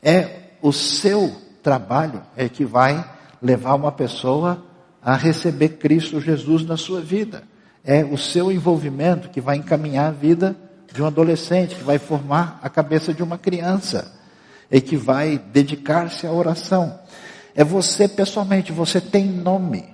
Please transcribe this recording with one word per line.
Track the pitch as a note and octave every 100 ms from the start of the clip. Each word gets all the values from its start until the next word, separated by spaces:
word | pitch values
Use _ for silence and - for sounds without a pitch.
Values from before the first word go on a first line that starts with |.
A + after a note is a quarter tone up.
É | C#3+ F3 D#3 - - _
o | D3
seu | C#3+ - - G3+ G#3 F#3 - - _
trabalho | - C3+ F#2+ B2 D#3+ A#2 - -
é | B2
que | -
vai | C#3 A#2 C3 D3 E3+ - - -
levar | B2 B2+ B2+
uma | C#3 C#3+
pessoa | C#3 C3 - B2+ C#3 F3 F3 - - _ _
a | A#2+ C3+
receber | D#3+ D#3+ F3 C#3+ D#3
Cristo | D#3+ D3 D#3 D#3+ D3+
Jesus | D3 D3+ C3 D#3+
na | D#3+ E3
sua | - F#3
vida. | D#3 F#3+ G#3+ - - _ _ _
É | - C#3+
o | D3 C#3+
seu | - F3 F#3
envolvimento | F#3+ D#3+ E3 D3 C3+ D#3+ E3+ -
que | -
vai | B2+ C#3+
encaminhar | D3 D3+ D3+ C3+ D3+
a |
vida | D3 D3 E3 F#3+ G3 - - -
de | -
um | D3+
adolescente, | D3 E3 F#3 - F3+ F3+
que | -
vai | C3 C#3+
formar | - D3+ C#3 D3 E3+ -
a | C#3
cabeça | - D3 D#3 D#3+
de | D#3
uma | E3+ E3+
criança, | - F3+ E3+ F#3+ - - - - _ _ _ - _
e | C#3
que | C3
vai | D3+ A#2 C3+ D#3 D3
dedicar-se | G2 B2 C#3 D3 - D#3 E3+ - E3+
à |
oração. | E3 E3 E3 - F#3 E3 - - - - - -
É | -
você | D3 F#3+ F3 - G3+
pessoalmente, | G3+ G3 - G3 G3 F#3
você | D#3+ E3 F#3+
tem | F3+ G3+
nome | G3 F3+ F3 F#3+ F3+ G#2 -